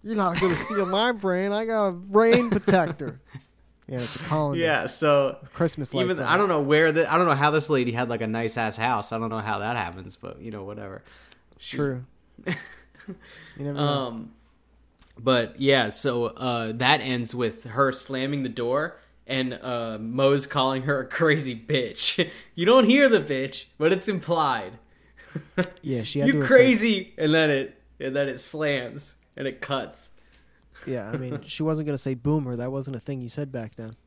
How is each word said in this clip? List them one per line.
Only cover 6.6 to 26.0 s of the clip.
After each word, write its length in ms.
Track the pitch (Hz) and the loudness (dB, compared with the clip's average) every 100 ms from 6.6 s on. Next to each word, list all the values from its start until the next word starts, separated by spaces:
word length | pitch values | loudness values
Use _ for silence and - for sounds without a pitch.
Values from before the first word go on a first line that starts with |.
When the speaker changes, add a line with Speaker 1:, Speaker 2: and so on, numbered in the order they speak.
Speaker 2:
where 300 | 143 151 160 | 4 4 6
the, 180 | 156 165 | 4 4
I 100 | 160 | 4
don't 100 | 180 | 4
know 80 | 139 | 4
how 160 | 147 | 4
this 180 | 151 151 | 2 2
lady 220 | 143 123 | 2 2
had, 160 | 117 123 | -2 -2
like, 120 | 117 | -2
a 60 | 110 | -2
nice 300 | 113 117 120 | -2 -4 -2
ass 200 | 110 107 | -4 0
house. 360 | 117 113 101 | 0 0 -2
I 60 | 113 | -6
don't 100 | 113 | -4
know 100 | 110 | -4
how 220 | 107 101 | -4 -4
that 160 | 104 120 | -2 -4
happens, 400 | 87 90 92 - | -6 -8 -16 -16
but, 240 | - - | -16 -14
you 80 | 107 | -14
know, 140 | 107 | -12
whatever. 400 | 98 107 101 98 - - - - _ _ | -12 -12 -14 -16 -18 -20 -20 -20 _ _
She 180 | - - | -12 -4
Speaker 1:
True. 280 | 143 127 127 _ | -4 -4 -12 _
Speaker 2:
<laughs> 220 | _ - - | _ -12 -6
Speaker 1:
You 80 | - - - _ _ - 180 - - - - | -6 -8 -20 _ _ -18 -18 -20 -20 -20 -10
never 160 | 143 | -8
know. 60 | 143 | -2
Speaker 2:
Um, 480 | 147 143 127 113 - _ _ _ _ _ _ _ _ - | 0 0 -4 -8 -14 _ _ _ _ _ _ _ _ -4
but, 400 | 117 127 113 - | 2 2 0 -2
yeah, 280 | 135 139 110 | 2 4 2
so, 380 | - 139 120 117 | -2 -2 -2 -4
uh, 460 | - 127 120 113 113 | -4 -4 -4 -4 0
that 240 | 127 156 | 2 2
ends 340 | 131 123 113 | 0 -4 -4
with 300 | 123 117 - | -4 -4 -4
her 260 | 120 110 139 | -8 0 0
slamming 500 | 131 - 131 135 143 | 0 -8 -6 -4 -4
the 60 | 131 | -6
door 480 | 113 120 135 170 - _ _ - | -4 -2 -2 -4 -10 _ _ -6
and, 280 | 131 127 | -4 -4
uh, 440 | 123 127 120 113 110 | -6 -6 -6 -6 -8
Moe's 480 | 113 127 135 143 131 | -6 2 4 4 0
calling 360 | 147 131 131 | 0 0 0
her 180 | 131 143 | -2 -2
a 60 | 127 | -4
crazy 480 | - 165 147 135 113 | 0 2 2 0 -8
bitch. 680 | - 143 113 - - - 165 - | -2 -2 -2 -2 -2 0 -2 -4
<laughs> 120 | - | -16
You 100 | - | -2
don't 200 | 175 254 220 | 6 6 8
hear 200 | 269 269 | 6 6
the 120 | 214 | 4
bitch, 440 | 143 131 135 - - _ | 2 -4 -4 -8 -16 _
but 140 | 156 | 2
it's 160 | 185 202 | 2 0
implied. 680 | 190 - 165 147 120 95 113 _ _ _ - - | -4 -2 0 0 0 -6 -14 _ _ _ -20 -14
<laughs> 480 | - - - 175 - | -14 -8 -4 -4 -6
Speaker 1:
Yeah, 200 | 139 123 | -6 -4